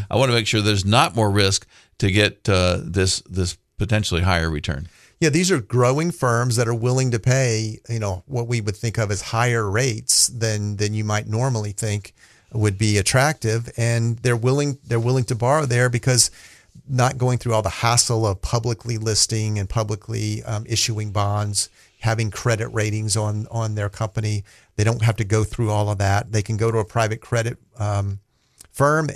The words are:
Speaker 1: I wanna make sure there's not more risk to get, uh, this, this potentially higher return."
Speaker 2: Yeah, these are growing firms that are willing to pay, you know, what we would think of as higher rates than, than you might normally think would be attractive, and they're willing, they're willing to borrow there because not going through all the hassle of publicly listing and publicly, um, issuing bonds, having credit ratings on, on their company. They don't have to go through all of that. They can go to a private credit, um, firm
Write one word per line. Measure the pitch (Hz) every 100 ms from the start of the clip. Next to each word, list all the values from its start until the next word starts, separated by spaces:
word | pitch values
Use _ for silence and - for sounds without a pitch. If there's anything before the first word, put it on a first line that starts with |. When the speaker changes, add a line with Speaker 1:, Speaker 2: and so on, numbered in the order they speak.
| 101
Speaker 1:
I | -
wanna | 131
make | 117 107
sure | 110
there's | 104 101 98
not | 117 160
more | 120 104
risk | 98 98 98 - _ _ -
to | 101
get, | 98 104 - -
uh, | 95 90 87
this, | 85 95 92 - -
this | 90 87 - _ -
potentially | 90 107 104 82
higher | 92 87 80
return." | 73 - 69 87 - - -
Speaker 2:
Yeah, | 160
these | 147 185
are | 165
growing | 107 123 123 143 170
firms | - 131 117 123 117
that | 113
are |
willing | 117 123 131 131
to | 117
pay, | - 131 127 110 110 110 -
you | 117
know, | 104 90 -
what | 131 117
we | 120
would | 107 101
think | 117 104
of | 104
as | 101
higher | - 113 123 117 104
rates | 104 131 110 127 - -
than, | 123 110 107 104 101
than | 104
you | 107
might | 107 107 107
normally | 110 131 117 104
think | 101 110 104 - _ - _ _
would | 107 107 98
be | 107 104
attractive, | 95 131 143 156 110 117 117 -
and | 117 117 117 117
they're | 127 117
willing, | 123 139 147 135 -
they're | 117
willing | 117 131
to | 117
borrow | 113 120 151
there | 139 123 127
because | 120 131 123 - - - - _ - -
not | 127 127 131
going | 127 120
through | 120
all | 110
the | 101
hassle | - 117 117 - 117 110
of | 92
publicly | - 120 120 113 120 113
listing | 110 104 - 113 107 104
and | 98
publicly, | 117 107 110 - 113 107 107
um, | - 107 110
issuing | 110 - 107 107
bonds, | 104 101 104 104 101 - _ _ _
having | 110 110 110
credit | - 123 110 113
ratings | 110 107 107 107 104
on, | 104 104 110
on | 117 110
their | 107 101
company. | - 110 - 107 104 - - _ -
They |
don't | 104 120
have | 110 110
to |
go | 101 110
through | 107 - 113
all | 104 104
of | 101
that. | 98 101 -
They | 107
can | 101 107
go | 113
to | 110
a |
private | 101 117 110 113
credit, | - 117 113 - _ -
um, | 104 101 98 98 _ _ _ - -
firm | - 143 156 147